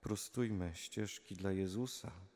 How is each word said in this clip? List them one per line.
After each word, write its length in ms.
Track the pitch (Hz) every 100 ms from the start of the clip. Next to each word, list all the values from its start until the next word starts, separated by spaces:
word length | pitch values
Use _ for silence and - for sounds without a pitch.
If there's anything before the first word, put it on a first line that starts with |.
prostujmy 720 | - 104 - - 120 104 87
ścieżki 600 | 82 - - 104 - -
dla 180 | 92 95
Jezusa 600 | 95 95 98 127 - - 85 95